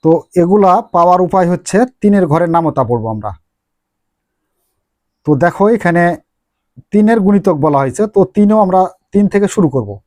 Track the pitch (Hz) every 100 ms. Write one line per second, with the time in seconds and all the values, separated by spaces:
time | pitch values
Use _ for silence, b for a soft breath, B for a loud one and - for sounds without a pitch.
0 | 160 160 - 180 175 208 190 180 - 175
1 | 170 180 185 190 175 175 - 185 254 _
2 | 208 202 175 160 170 165 165 143 117 120
3 | 110 110 104 - _ _ _ _ _ _
4 | _ _ _ _ _ _ _ _ _ _
5 | _ _ - 147 170 - 202 233 175 170
6 | 175 170 _ _ _ _ _ - _ 202
7 | 214 226 190 202 190 160 151 143 135 123
8 | 214 202 185 - 208 214 190 185 185 -
9 | _ 202 202 202 196 - 165 131 101 101